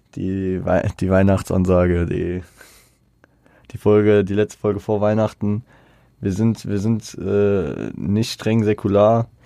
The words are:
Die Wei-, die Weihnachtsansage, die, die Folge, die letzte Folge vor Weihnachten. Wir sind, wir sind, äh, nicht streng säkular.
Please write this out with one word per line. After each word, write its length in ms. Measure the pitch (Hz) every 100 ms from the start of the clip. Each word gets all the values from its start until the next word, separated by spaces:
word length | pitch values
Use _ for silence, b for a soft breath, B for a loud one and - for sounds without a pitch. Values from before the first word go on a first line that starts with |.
| _
Die 480 | - 95 95 95 92
Wei-, 240 | 85 90 95 -
die 80 | 92
Weihnachtsansage, 960 | 95 98 95 - 92 92 90 90 87
die, 380 | 87 92 87 90 - b b b b b _ _ b b b b -
die 80 | -
Folge, 440 | 110 107 104 104
die 120 | 95
letzte 240 | 101 104 -
Folge 220 | 107 98
vor 200 | - 107
Weihnachten. 640 | 104 107 107 - 104 104 b b b b b b
Wir 120 | 104
sind, 360 | 95 113 107 -
wir 120 | 101
sind, 340 | 107 113 -
äh, 760 | - 95 101 101 98 76 - 55
nicht 360 | - 85 104 117
streng 300 | - 110 113
säkular. 680 | 107 104 104 101 104 113 117 _